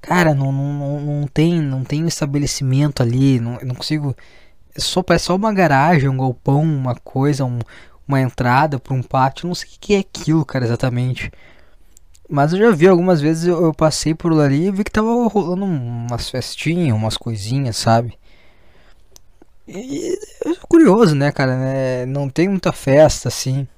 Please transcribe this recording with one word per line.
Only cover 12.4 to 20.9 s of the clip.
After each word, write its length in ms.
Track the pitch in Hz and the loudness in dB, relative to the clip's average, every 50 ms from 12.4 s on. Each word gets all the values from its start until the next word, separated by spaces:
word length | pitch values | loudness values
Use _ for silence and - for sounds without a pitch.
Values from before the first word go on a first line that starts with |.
| 143 151 | 0 2
eu 60 | 175 | 2
já 140 | 190 214 233 | 4 4 4
vi 160 | 208 143 160 | 4 6 6
algumas 340 | 190 190 170 175 185 180 156 | 6 6 6 4 4 2 4
vezes, 240 | 143 156 165 160 170 | 4 0 0 2 0
eu, 160 | 175 175 160 | 0 2 2
eu 120 | 175 160 151 | 2 0 2
passei 400 | - 160 156 - - - 151 160 | 2 0 0 0 0 -2 -2 -2
por 180 | - - 170 160 156 | -2 0 0 2 4
ali 260 | 147 139 135 143 170 | 4 4 2 2 0
e 40 | 196 | 0
vi 120 | 196 190 208 | 0 -2 -4
que 60 | - | -2
tava 380 | - 214 214 226 233 240 240 | -2 -2 0 0 0 0 0
rolando 380 | 220 - 214 170 165 180 185 202 | 2 0 0 -2 0 -4 -4 -2
umas 680 | 190 175 143 123 117 120 117 117 120 120 113 - - | -2 -2 -2 -4 -6 -6 -6 -6 -6 -6 -6 -8 -6
festinhas, 680 | - 127 - - - - - 151 165 175 175 143 110 | -8 -8 -8 -8 -10 -6 -4 -2 0 0 0 0 0
umas 180 | 107 110 110 107 | 0 0 -4 -4
coisinhas, 640 | - - 117 113 107 98 107 123 139 139 123 104 | -6 -8 -8 -8 -8 -6 -4 -4 -2 -2 -4 -4
sabe? 400 | - - 120 113 117 120 120 - - _ - - - - - - - - - - - - - - - - - - - - - - - - - _ - - | -2 0 2 2 2 0 -2 -10 -16 _ -20 -20 -20 -20 -20 -20 -20 -20 -20 -20 -20 -20 -20 -20 -20 -20 -20 -20 -20 -20 -20 -20 -20 -20 -20 _ -20 -20
E 500 | - 165 185 247 254 277 311 - - 359 403 427 - - - - | -18 -16 -16 -12 -10 -10 -8 -8 -8 -10 -10 -12 -20 -14 -10 -6
eu 120 | - 339 | -6 -6
sou 120 | - - | -8 -2
curioso, 460 | - - 330 320 233 | 2 4 6 6 6